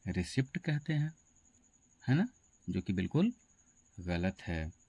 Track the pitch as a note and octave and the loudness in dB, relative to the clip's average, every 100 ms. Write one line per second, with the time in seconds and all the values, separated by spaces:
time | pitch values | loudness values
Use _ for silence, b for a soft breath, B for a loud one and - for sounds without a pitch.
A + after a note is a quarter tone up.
0 | - F2+ F2 - B2 - - D3 - D3+ | -2 -2 -2 0 -2 -2 -2 -4 -2 -2
1 | D3+ D#3+ _ _ _ _ _ _ _ _ | -2 -4 _ _ _ _ _ _ _ _
2 | - C3+ A#3 _ _ _ - F2+ F2+ F#2+ | 2 2 2 _ _ _ -6 -4 -2 0
3 | F#2 C#3+ G#3 B3 _ _ _ _ _ - | 0 2 2 0 _ _ _ _ _ -12
4 | F2 F2 F2+ - - E2 D#2+ - | -2 0 0 -2 -4 -4 -4 -8